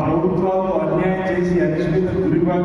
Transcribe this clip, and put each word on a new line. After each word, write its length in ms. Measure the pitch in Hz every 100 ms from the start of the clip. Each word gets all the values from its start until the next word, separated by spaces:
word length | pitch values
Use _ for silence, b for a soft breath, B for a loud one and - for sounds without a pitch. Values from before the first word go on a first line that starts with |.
ప్రభుత్వాలు 680 | 151 165 180 - 185 190 190 165
అన్యాయం 400 | 156 160 185 185 190
చేసి 240 | 180 180 175 156
అధిష్ఠిత 420 | 156 180 185 180 165
గురి, 180 | 156 165 170 180